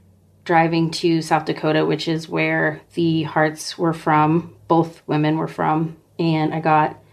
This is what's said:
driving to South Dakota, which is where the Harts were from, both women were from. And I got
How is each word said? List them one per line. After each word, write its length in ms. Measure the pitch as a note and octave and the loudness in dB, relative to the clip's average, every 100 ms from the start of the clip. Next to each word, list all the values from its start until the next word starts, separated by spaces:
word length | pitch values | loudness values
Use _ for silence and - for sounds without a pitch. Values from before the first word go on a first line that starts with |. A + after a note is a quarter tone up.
| _ _ _ _ | _ _ _ _
driving 480 | - E3+ E3 E3 E3 | 0 2 4 2 0
to 300 | E3 F3 E3 | 0 0 0
South 240 | D#3 D#3+ D#3 | 0 -2 -2
Dakota, 400 | - D#3 D#3 D#3 | -4 0 0 0
which 220 | D#3 E3 | -2 -2
is 200 | D#3+ D#3+ | -4 -4
where 540 | E3 D#3+ D#3+ D#3+ D3+ - - | -4 -2 0 0 -2 -10 -2
the 280 | E3 D#3+ | 0 0
Harts 540 | D#3 - D#3 D#3 - - | -2 0 0 -2 -12 -4
were 160 | E3+ | -2
from, 640 | E3 - D3+ D3+ E3 E3 - - | -2 0 2 4 2 -2 -12 0
both 340 | E3 E3 - - | 0 0 -4 -4
women 300 | D3+ D3+ D#3+ | 0 0 0
were 100 | E3 | -4
from. 480 | - D#3+ D#3 E3 - _ - | -4 -2 0 -2 -8 _ -4
And 340 | E3 D#3 D3+ | 0 0 0
I 60 | D#3+ | -2
got 400 | D#3+ D#3 D#3 - _ | 2 2 2 -2 _